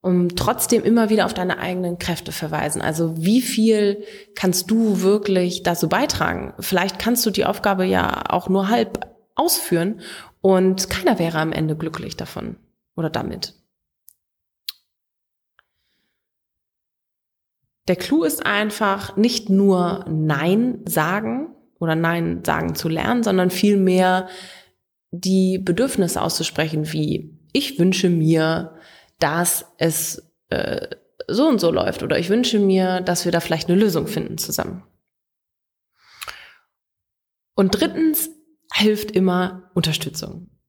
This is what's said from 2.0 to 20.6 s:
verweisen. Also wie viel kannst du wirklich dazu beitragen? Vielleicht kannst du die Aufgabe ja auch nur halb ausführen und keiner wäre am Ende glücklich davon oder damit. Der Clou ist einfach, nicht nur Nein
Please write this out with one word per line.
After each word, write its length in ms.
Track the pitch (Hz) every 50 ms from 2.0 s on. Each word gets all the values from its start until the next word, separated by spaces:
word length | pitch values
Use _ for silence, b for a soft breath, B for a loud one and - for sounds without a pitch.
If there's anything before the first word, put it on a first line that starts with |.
| - - 170 - - -
verweisen. 500 | 156 - 165 156 156 151 - 151 147 -
Also 340 | - - 156 160 170 160 165
wie 240 | 165 160 185 220 262
viel 640 | 247 - - 220 220 226 220 214 208 202 202 208 B B B B B B _
kannst 340 | - - 185 175 - - -
du 320 | 220 226 226 214 196 180
wirklich 640 | 180 190 208 214 208 - 190 185 180 180 175 - -
dazu 240 | 180 170 170 -
beitragen? 680 | 160 175 202 269 285 - - 156 - 87 87 - - - -
Vielleicht 400 | 190 - 185 175 180 196 190 -
kannst 260 | - 226 240 240 -
du 60 | 226
die 140 | 190 202 -
Aufgabe 400 | - - - - 208 196 190 185
ja 400 | 185 190 185 - - - - - -
auch 200 | - 180 175 -
nur 200 | 185 196 196 196
halb 380 | 226 240 220 - - - - - - _ _ _ _
ausführen 680 | - 294 349 - - - - 175 170 170 196 220 B B B B B B B B _
und 480 | - 190 190 185 185 185 190 190 - -
keiner 300 | - - - - - 185
wäre 200 | 170 165 170 156
am 140 | 156 160 -
Ende 220 | - 156 156 156
glücklich 420 | 156 160 160 160 165 - - -
davon 400 | - - - - - - - - - _ _ _ _ _ _ _
oder 140 | - 165 156
damit. 460 | - 113 - - - - - - _ _ _ _ _ _ _ _ _ _ _ - _ _ _ _ _ _ _ _ _ _ _ - - _ _ _ _ _ _ _ _ _ _ _ _ _ _ _ _ _ _ _ _ _ _ _ _ _ _ _ _ _ _ _ _ _ _ _ _ _ _ _ _ _ _ _ _ _ _ _ _ _ _ _ _ _ _ _ _ _ _ _ _ _ _
Der 80 | - 180
Clou 280 | 175 - - 277 320 339
ist 220 | 311 320 - -
einfach, 680 | 196 208 202 214 214 208 - 214 202 196 202 202 - -
nicht 340 | - 214 240 240 - - -
nur 560 | 190 196 196 196 190 180 180 175 170 180 - 175
Nein 720 | 160 156 156 156 147 135 151 175 190 220